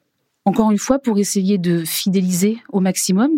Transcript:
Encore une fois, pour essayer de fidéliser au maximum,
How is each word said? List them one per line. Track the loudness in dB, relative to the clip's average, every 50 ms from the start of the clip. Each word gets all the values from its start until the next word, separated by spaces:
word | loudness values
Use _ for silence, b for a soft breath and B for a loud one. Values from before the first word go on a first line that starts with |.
| _ _ _ _ _ _ _ _ _
Encore | 0 0 2 2 2 2
une | 0
fois, | 0 0 -2 0
pour | 0 0 0 0
essayer | 0 0 -2 -2 0 0 0 0
de | 0 0 0 0 -2
fidéliser | -4 -6 -4 -2 0 0 0 0 0 0 0 0 0 -2 -2 -8 -6 -2
au | 0
maximum, | 0 0 0 -2 -2 0 0 2 2 2 0